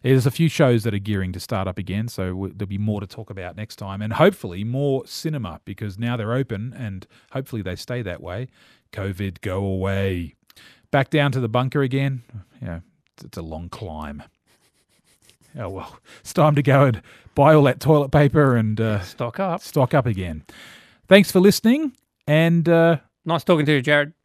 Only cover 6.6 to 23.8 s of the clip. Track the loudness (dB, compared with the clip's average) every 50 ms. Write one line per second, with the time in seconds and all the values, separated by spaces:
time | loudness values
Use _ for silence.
6.6 | -8 -10 -12 -10 -10 -10 -10 -12 -16 _ _ _ _ _ -10 -10 -10 -8 -10 -8
7.6 | -6 -8 -8 -10 -10 -10 -8 -8 -6 -8 -10 -10 -10 -10 -10 -10 -10 -12 _ _
8.6 | _ _ _ _ _ _ -12 -8 -8 -8 -6 -6 -6 -8 -8 -8 -8 -6 -4 -4
9.6 | -4 -4 -4 -2 -2 -2 -2 0 -2 -2 -2 -4 -6 -10 _ _ _ _ _ -20
10.6 | -20 -20 _ _ _ _ 0 0 0 _ 0 0 0 0 0 -2 -4 0 0 0
11.6 | 0 0 -2 -2 -2 0 -2 -2 -2 -2 -4 -6 -10 -16 -20 -20 -20 _ _ _
12.6 | -12 -10 -10 -12 -14 _ _ _ _ _ _ -20 -20 -16 -14 -14 -12 -12 -12 -12
13.6 | -12 -14 -12 -12 -12 -12 -10 -12 -12 -12 -14 -14 -18 _ _ _ _ _ _ _
14.6 | _ _ _ _ _ _ _ _ _ _ _ _ _ _ _ _ _ _ -14 -12
15.6 | -10 -10 -10 -12 -14 -16 -20 -20 _ _ -20 -20 _ -6 2 4 4 4 4 4
16.6 | 4 4 6 6 6 4 2 -2 _ -20 -20 _ _ -6 _ 4 6 8 8 8
17.6 | 6 4 2 0 2 4 4 4 4 2 2 4 4 4 4 4 4 4 4 2
18.6 | 2 0 0 0 0 0 0 -2 -4 -8 -8 -8 -8 -8 -4 -6 -4 -4 -4 -6
19.6 | -8 -4 0 0 2 4 4 2 2 2 -2 -2 -4 -6 -8 -10 -12 -18 -20 -20
20.6 | -20 -20 -20 -20 _ _ _ _ _ _ 6 6 6 6 2 4 6 6 4 4
21.6 | 2 2 2 2 0 -6 -8 _ _ _ _ _ _ 2 2 4 4 4 2 2
22.6 | 4 4 4 4 6 4 2 0 _ _ _ _ _ -4 -4 -2 2 2 2 2
23.6 | 4 2 2 2